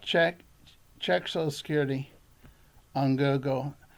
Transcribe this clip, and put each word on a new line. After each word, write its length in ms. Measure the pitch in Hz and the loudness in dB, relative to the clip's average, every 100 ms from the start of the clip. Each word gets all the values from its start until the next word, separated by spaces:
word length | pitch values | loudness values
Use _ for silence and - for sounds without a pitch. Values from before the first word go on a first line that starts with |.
Check, 420 | - 175 165 175 - - - - - - | 0 2 2 0 -16 -20 -20 -20 -20 -16
check 280 | - 180 175 | 0 0 0
Social 240 | 180 160 | -4 -2
Security 600 | 147 - 151 143 135 139 - _ _ - - - - _ - | -4 -2 0 0 -2 -6 -14 _ _ -20 -20 -20 -20 _ -2
on 200 | 139 131 | 0 2
Google 600 | 139 139 135 135 139 143 - | 2 0 0 -2 -4 -10 -20